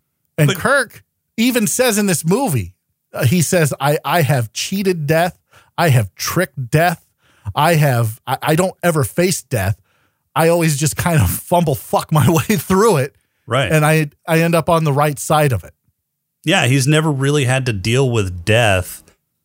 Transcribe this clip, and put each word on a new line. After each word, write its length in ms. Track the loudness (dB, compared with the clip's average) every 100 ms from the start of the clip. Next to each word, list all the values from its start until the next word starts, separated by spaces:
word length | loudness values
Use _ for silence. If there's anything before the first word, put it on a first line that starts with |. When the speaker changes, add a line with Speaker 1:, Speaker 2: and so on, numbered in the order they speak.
| _ _ _ 0
Speaker 1:
And 80 | 0
Speaker 2:
But 100 | 2
Speaker 1:
Kirk 480 | 0 0 -2 -10 _ _ _ -2
even 300 | 0 0 -2
says 320 | 0 0 2
in 80 | 0
this 180 | 0
movie, 500 | 0 0 0 -2 -6 _ _ _ _
uh, 120 | -4 0
he 160 | 0
says, 320 | 2 0 0 -2
"I, 200 | -2 -2 0
I 160 | 0
have 320 | 0 0 -2
cheated 520 | -8 -8 -4 -2 -2 0
death. 320 | 0 0 -4 _ -20 _ 0
I 140 | 2
have 240 | 2 0
tricked 560 | -6 -6 -4 -4 -6 -2
death. 360 | 0 0 -2 _ _ _ _ -10
I 200 | 0 2
have, 460 | 4 2 2 -2 -6 -8
I, 120 | -6
I 140 | -2 0
don't 180 | 0 -2
ever 220 | -2 0
face 380 | -2 0 -2 -2
death. 360 | -4 -4 -2 -6 _ _ _ _ _
I 140 | 0 2
always 300 | 2 0 0
just 180 | -4 -2
kind 240 | 0 2
of 80 | 0
fumble 460 | -2 -2 0 0
fuck 360 | -2 -2 -4 0
my 140 | 2 2
<laughs> 40 |
way 260 | 2 0 -2
through 420 | 0 2 2 2
it." 160 | -2 _ _ _ -4
Speaker 2:
Right. 240 | -2 0
Speaker 1:
And 140 | 2
I, 260 | 2 2 0 _ -2
I 140 | 0
end 140 | 2
up 160 | 0 2
on 140 | 0
the 80 | 2
right 240 | 0 0 -2
side 340 | -2 2 2
of 120 | 0
it. 100 | -8 _ _ _ _ _ _ _
Speaker 2:
Yeah, 220 | -2 0 2
he's 200 | 2 2
never 240 | 2 0
really 320 | -2 0 0
had 220 | 0 -2 -2
to 60 |
deal 360 | -4 -2 0 0
with 340 | 0 -4 -6 0
death 560 | 2 4 2 -2 -12 _ _ _ _